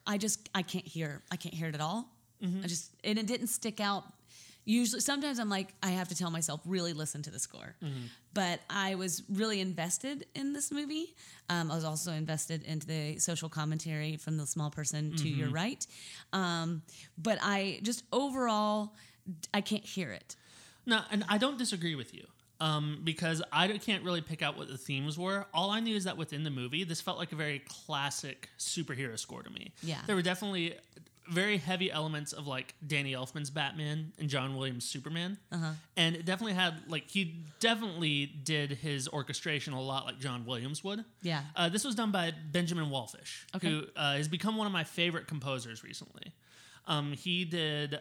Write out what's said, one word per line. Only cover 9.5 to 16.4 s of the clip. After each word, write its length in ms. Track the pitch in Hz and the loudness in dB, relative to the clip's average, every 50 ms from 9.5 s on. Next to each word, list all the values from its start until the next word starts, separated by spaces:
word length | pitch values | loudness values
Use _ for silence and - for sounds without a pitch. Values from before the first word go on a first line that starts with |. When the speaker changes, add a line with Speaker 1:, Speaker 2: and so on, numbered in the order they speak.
| 214 196 | 2 2
Speaker 1:
invested 640 | 185 185 180 156 160 175 - - - 269 294 277 - - _ | 2 0 0 0 0 0 0 0 0 -2 -4 -4 -6 -8 _
in 160 | - 277 277 | -4 -2 -2
this 200 | 285 285 285 - 294 | 0 0 -2 0 0
movie. 420 | 285 294 277 311 311 339 370 - - - - - - - - | -2 -2 -2 -2 -2 -4 -4 -8 -14 -20 -20 -20 -20 -4 0
Um, 220 | 175 175 165 160 | 0 2 2 2
I 40 | 147 | 2
was 100 | 165 160 | 0 0
also 260 | 160 156 156 165 180 | 0 0 -2 -2 0
invested 520 | 165 156 156 156 160 156 - - 165 156 - | 0 0 0 0 0 -2 -2 -2 -2 -4 -2
into 220 | - 160 156 151 | -2 -4 -4 -2
the 320 | 170 160 156 151 147 156 - | -2 -2 0 0 -2 0 0
social 280 | - - 170 151 160 156 | 0 0 2 0 -2 -4
commentary 720 | - 160 151 156 156 151 - 165 156 151 151 156 156 151 | -2 -2 0 0 0 0 -2 -2 -2 -2 0 -2 -2 -4
from 180 | - - 160 156 | -2 -2 0 0
the 80 | 147 | 0
small 260 | 139 - 165 151 147 | 0 -2 0 -2 -2
person 440 | - - 151 - - 151 151 151 156 160 | -2 -2 -4 -2 -2 0 -2 0 0 0
to 120 | 147 - | 0 2
your 180 | 135 143 - 135 | 2 2 2 2
Speaker 2:
Mm-hmm. 80 | 143 | 2
Speaker 1:
right. 320 | 160 180 233 - - - - - - - - - - - - - | 2 0 0 -2 -4 -8 -10 -10 -14 -14 -14 -14 -14 -10 -4 0
Um, 480 | 190 | 2